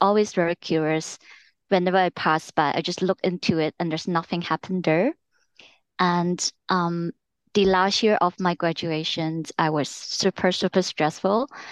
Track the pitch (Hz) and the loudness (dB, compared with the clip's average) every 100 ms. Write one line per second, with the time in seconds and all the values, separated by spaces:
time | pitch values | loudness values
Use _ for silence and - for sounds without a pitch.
0 | 196 208 214 - 170 170 - 160 156 160 | 2 4 2 0 -2 -2 -2 0 0 -2
1 | - - - - _ _ _ 190 180 190 | -4 -14 -20 -20 _ _ _ 0 2 2
2 | 180 - 165 160 - - 147 - 170 - | 2 0 0 0 0 0 0 0 -4 -2
3 | 185 190 185 180 - 165 156 - 175 156 | -2 0 -2 -2 0 0 0 -2 -4 -4
4 | - 170 165 175 170 160 - 185 165 160 | -2 -2 -2 -4 -2 -4 -2 -2 2 2
5 | 247 - _ _ _ _ - _ _ - | 2 -2 _ _ _ _ -20 _ _ -2
6 | 180 175 175 180 - - - 185 170 170 | 0 2 0 -2 -6 -8 -2 0 0 -2
7 | 170 - _ _ _ 208 196 190 190 - | -6 -8 _ _ _ 2 4 4 2 2
8 | 220 208 175 - 180 170 170 165 170 156 | 2 4 2 0 -2 0 -2 -2 -4 -4
9 | 160 - 160 160 156 - 160 151 135 - | -4 -4 -4 -4 -6 -2 0 0 -2 -6
10 | - - 196 - 185 180 190 190 185 - | -10 -2 -2 0 0 0 0 0 -2 -2
11 | 156 - 190 214 285 - - | -2 0 0 0 -2 -8 -18